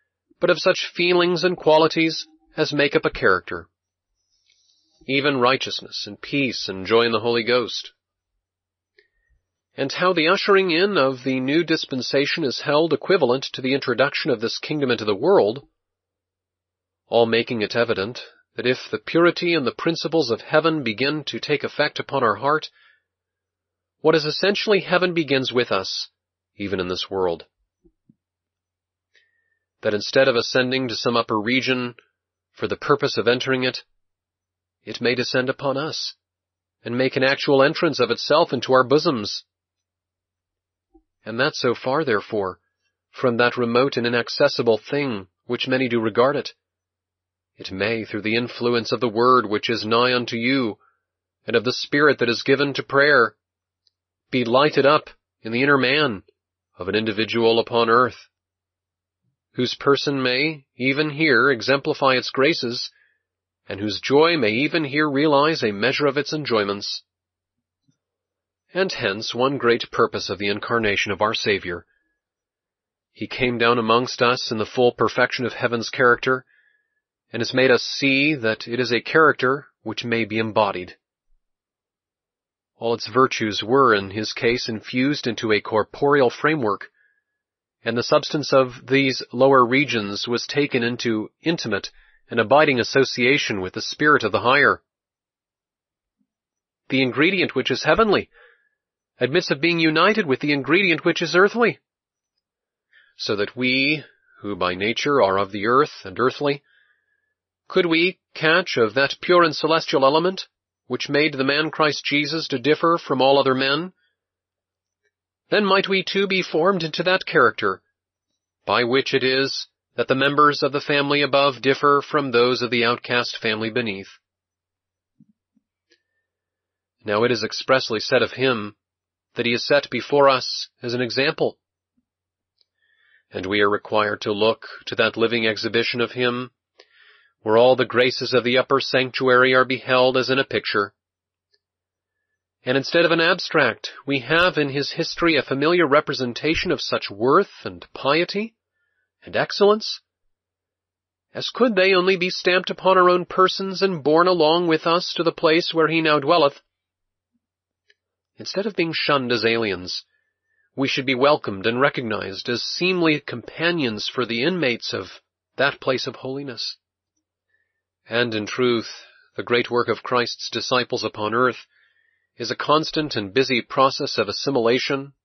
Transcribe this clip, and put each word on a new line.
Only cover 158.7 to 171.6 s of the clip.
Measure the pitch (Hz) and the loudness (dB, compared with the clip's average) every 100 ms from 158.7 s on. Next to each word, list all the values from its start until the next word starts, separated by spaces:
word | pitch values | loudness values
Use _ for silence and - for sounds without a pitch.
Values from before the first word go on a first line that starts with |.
| 185 | -4
being | 165 | -4
shunned | 151 - 143 123 | -2 0 0 0
as | 120 113 | 0 0
aliens, | 117 110 90 90 - - _ _ _ _ _ _ - | 0 0 -4 -8 -12 -14 _ _ _ _ _ _ -6
we | 135 | -4
should | - 131 | -2 -2
be | 123 | 2
welcomed | 139 151 - 98 110 | 2 2 -2 -4 -2
and | 120 | 0
recognized | 139 - 117 101 95 95 - | 0 -2 -4 -6 -6 -8 -6
as | 120 | -6
seemly | - - 180 180 160 147 | -6 -4 -2 2 2 0
companions | - 120 - - 170 170 123 104 - | -4 -12 -12 -4 -2 0 -2 -4 -6
for | - 117 | -6 -4
the | 117 | -2
inmates | 147 185 135 113 - | -2 0 -2 -2 -6
of | 107 92 - _ _ _ - | -8 -10 -16 _ _ _ -2
that | 139 - | -2 0
place | 135 127 135 | -4 -4 -6
of | 117 | -10
holiness. | 131 139 139 113 - - _ _ _ _ _ _ _ _ _ _ _ _ - | -10 -10 -12 -12 -14 -14 _ _ _ _ _ _ _ _ _ _ _ _ -6
And | 117 120 | -2 -2
in | 110 104 | -4 -6
truth, | - 123 117 - - - _ _ - | -2 0 0 -4 -14 -20 _ _ -12
the | |
great | 101 120 120 | -2 -2 0
work | 120 117 | -2 -2
of | 104 | -4
Christ's | - 123 117 - - | -2 -2 -2 -6 -8
disciples | 113 - 127 120 120 | -8 -2 -2 -2 -4
upon | 110 - 104 | -6 -6 -2
earth | 113 127 110 | 0 0 -2